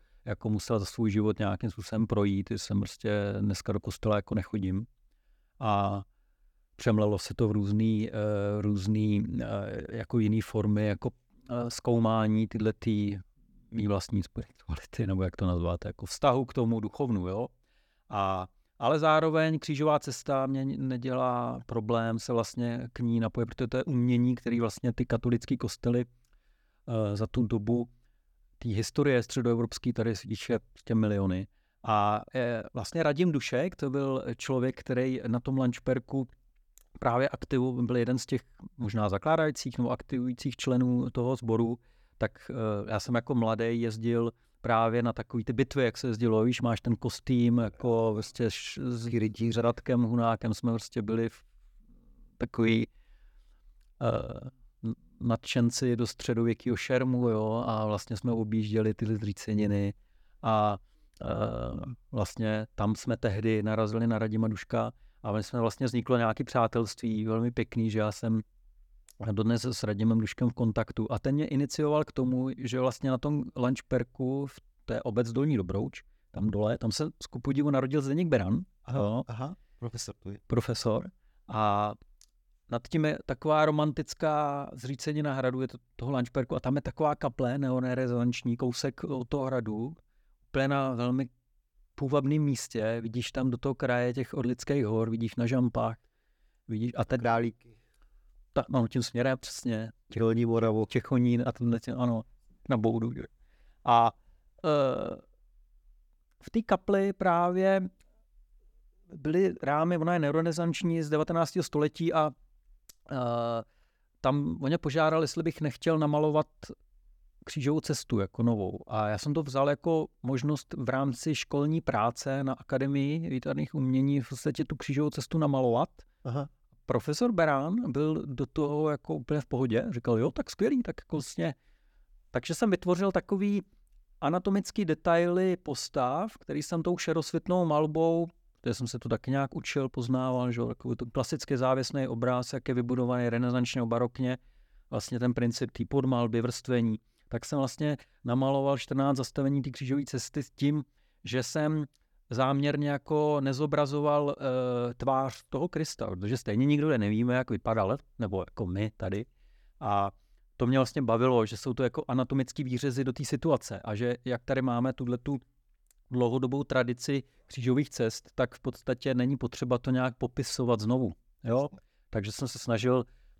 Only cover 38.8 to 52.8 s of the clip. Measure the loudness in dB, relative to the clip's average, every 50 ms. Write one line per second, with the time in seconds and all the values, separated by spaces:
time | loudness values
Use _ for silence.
38.8 | -6 -2 0 0 2 2 0 0 2 2 2 4 2 0 -2 -4 -8 -6 -4 -2
39.8 | -2 -2 -2 -4 -4 -6 -6 -4 -2 -4 -6 -4 -6 -6 -6 -2 0 2 4 4
40.8 | 4 4 2 2 0 -2 -2 -2 0 0 -2 -2 0 2 2 4 4 2 0 -4
41.8 | _ _ _ _ _ _ _ _ -4 -4 -4 -8 -12 -10 -6 -4 -2 -2 -2 -2
42.8 | -2 -2 -2 -2 0 0 0 0 0 2 2 2 2 2 2 2 0 0 0 0
43.8 | 0 -2 -2 -2 0 0 2 2 2 0 -2 _ _ _ _ _ -2 2 2 4
44.8 | 4 4 2 2 0 0 -2 -4 -8 -6 -4 -4 -2 -2 0 0 0 0 2 2
45.8 | 2 2 0 -2 -4 -4 -2 0 2 4 4 4 4 4 2 2 0 0 0 0
46.8 | 0 -2 -2 0 -2 -4 -6 -6 -2 0 2 4 4 4 4 4 2 0 -4 -2
47.8 | 0 2 2 4 2 2 0 -2 -4 -6 -4 -2 -2 -2 -2 -4 -8 -10 -10 -6
48.8 | -6 -4 -4 -4 -4 -2 0 0 0 0 0 0 0 0 2 2 2 2 0 0
49.8 | -2 0 2 2 2 2 2 2 2 2 2 0 0 -2 -2 0 0 0 -2 -2
50.8 | -4 -4 -6 -4 -2 0 0 0 0 -2 -4 -8 -18 -20 _ -20 -20 -20 -20 -20
51.8 | -20 -20 -20 -20 -20 -20 -20 -20 -20 -20 _ _ -6 -4 0 2 4 4 4 2